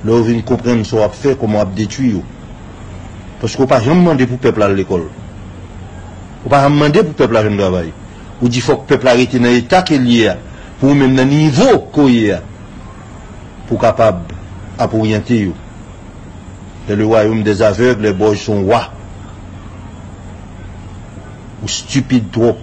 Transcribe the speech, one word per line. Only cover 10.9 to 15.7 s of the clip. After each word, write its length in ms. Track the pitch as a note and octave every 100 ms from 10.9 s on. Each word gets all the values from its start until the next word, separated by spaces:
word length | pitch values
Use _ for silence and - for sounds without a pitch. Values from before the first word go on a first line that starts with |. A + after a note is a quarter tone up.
même 220 | C#3+ C3 C3
dans 80 |
le 60 | C3
niveau 580 | D3 D#3 C3 C4 F#3+ -
qu'il 320 | - C#3 A#2+ G#2+
y 60 |
a, 100 | F2+ - - - - - - - - - - - - -
pour 120 | A2+
capable 560 | A#2 G#2 A2 F2+ E2+ - - - - -
à 160 | A#2
orienter. 580 | A2+ A2 G#2+ G#2 A#2+ G2 D#2+ -